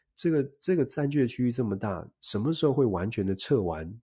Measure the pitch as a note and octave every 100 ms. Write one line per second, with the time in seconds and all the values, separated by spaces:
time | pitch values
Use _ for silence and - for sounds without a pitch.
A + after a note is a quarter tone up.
0 | _ - E3+ D#3 C#3 - - F3+ C3 -
1 | C#3 D3 A#2+ - B2 A#2+ A2+ G2 G#2+ F2
2 | - _ - G#2 B2+ D#3+ D3+ C3+ B2+ F2+
3 | G2 A2+ F#2+ F#2+ - C3+ F2+ D#2 D#2+ A2